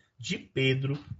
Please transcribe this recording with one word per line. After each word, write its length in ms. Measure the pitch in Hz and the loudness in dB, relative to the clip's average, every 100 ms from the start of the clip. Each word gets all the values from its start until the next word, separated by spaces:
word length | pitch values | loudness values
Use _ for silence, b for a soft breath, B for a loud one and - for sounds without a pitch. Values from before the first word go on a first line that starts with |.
| b b | b b
de 200 | 117 - | -6 -6
Pedro 600 | - - 131 131 135 143 - | -4 2 4 4 0 -2 -6